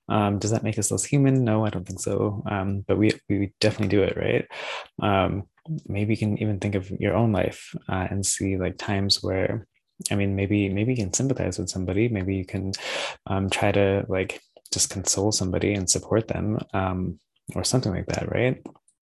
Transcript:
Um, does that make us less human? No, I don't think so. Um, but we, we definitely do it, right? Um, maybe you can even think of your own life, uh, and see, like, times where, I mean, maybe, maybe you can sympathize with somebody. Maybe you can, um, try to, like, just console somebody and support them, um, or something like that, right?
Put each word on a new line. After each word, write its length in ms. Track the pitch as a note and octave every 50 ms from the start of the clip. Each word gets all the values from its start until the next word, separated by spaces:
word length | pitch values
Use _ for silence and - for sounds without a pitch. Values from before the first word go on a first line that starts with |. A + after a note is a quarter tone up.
| _ -
Um, 300 | G#2+ G#2+ G#2 G2+ G2+ G2
does 120 | G#2 G#2
that 120 | A2+ G#2+
make 160 | G#2 A2 G#2+ G#2+
us 120 | G#2 -
less 140 | G#2 G2 -
human? 400 | - D3 C#3+ C3+ C3+ C3+ C3 B2
No, 200 | A2+ G#2+ A2 A2
I 60 | G#2
don't 160 | - F#2 F2+
think 140 | - F#2+ F#2
so. 420 | - G#2+ G2+ G2+ G#2+ G#2 G2+ G2 -
Um, 380 | G2+ G#2 G2 F#2+ G2 G2+ G2+ F#2+
but 120 | - G2 G2
we, 140 | G#2+ G#2+ - - _ -
we 240 | G2+ G2 G2+ G2 - -
definitely 280 | - G#2+ - - G#2 G2
do 140 | G#2 G2+
it, 140 | F#2+ F2 -
right? 300 | - - - A#2 B2 - - - - - - - - - - _ -
Um, 440 | - G#2 G2 F#2+ F#2 F2+ F#2+ G2 - - _ _ - D#3 D#3+ - -
maybe 280 | - G2 G2+ G#2 G#2+ A2
you 40 | -
can 200 | A2 G#2+ G#2 -
even 220 | A2 G#2+ G#2 F#2+
think 140 | G2+ G2+ G2+
of 160 | G2 F#2+ F#2+
your 240 | F#2+ - G#2+ G2+ F2
own 180 | G#2+ A#2 A2+
life, 420 | G#2 F2+ - - - - - - - - - -
uh, 180 | F#2+ F#2 F#2 -
and 140 | F#2+ G2 F#2+
see, 320 | - - - G2+ G2 F#2+
like, 220 | F#2 F#2 F2+ F2+ -
times 440 | - - G2+ G2 G2 G2 F#2+ -
where, 440 | G2+ F#2+ F#2 F#2+ F#2+ - A2 A2+ - _ _ _ _ _ _ - - -
I 40 | G#2+
mean, 220 | G2+ G2+ G2+ G2
maybe, 320 | F#2+ G2 G2 G#2 G#2 G2+ G2
maybe 240 | F#2+ G2+ A2 B2+
you 100 | B2+ A#2+
can 100 | G2 F#2
sympathize 460 | - - B2+ C#3 B2+ - F2+ F#2 F2+ -
with 120 | F2+ F2+
somebody. 380 | - F#2 F#2 F#2 F#2+ G2+ A#2 A#2+
Maybe 280 | A2 G2 F2+ G2 G2
you 100 | F#2+ F2
can, 260 | - - F#2+ F#2+ F#2+ F#2+ - - - - - - - - - -
um, 240 | - G2 F#2+ G2 F#2+
try 220 | - - G#2+ G#2
to, 320 | G2 G2+ G2 G2 G2 G2+ G2 G#2+
like, 320 | F#2+ F#2 F#2+ - - - _ _ _ - - -
just 180 | - G2 - -
console 420 | - G2 F2+ - - F#2+ G2 G#2+
somebody 420 | G#2+ - G2 F#2 F2 F#2 F#2+ G2 G#2
and 140 | G2+ F#2 -
support 400 | - F#2 - - G2 A2+ - -
them, 300 | - - F#2 G#2+ A2 - - - -
um, 440 | G2 F#2+ F#2 F#2 F#2 F#2 F2 F2 - _ _ _ _ _ - -
or 100 | G2 F#2+
something 280 | - - C3 - G#2
like 140 | F2+ F2 -
that, 240 | - - - - -
right? 300 | - G2 A#2+ B2+ C3 - - - - _ _ _ _ _